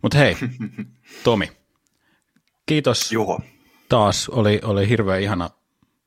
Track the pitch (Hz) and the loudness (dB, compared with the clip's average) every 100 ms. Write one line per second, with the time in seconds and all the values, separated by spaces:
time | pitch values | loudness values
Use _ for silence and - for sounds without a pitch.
0 | 117 147 131 87 123 127 135 - - _ | 0 2 2 0 -8 -8 -12 -12 -16 _
1 | _ - 127 110 80 _ _ _ _ _ | _ -2 0 0 -2 _ _ _ _ _
2 | _ _ _ _ _ _ - 151 131 113 | _ _ _ _ _ _ -4 0 0 -2
3 | - 113 98 87 - _ _ _ _ 123 | -2 -2 -2 -4 -8 _ _ _ _ 2
4 | 104 - - 123 104 104 113 101 101 117 | 4 0 -2 0 2 2 0 0 2 2
5 | 98 95 101 98 85 _ _ _ _ _ | 0 0 -2 -4 -6 _ _ _ _ _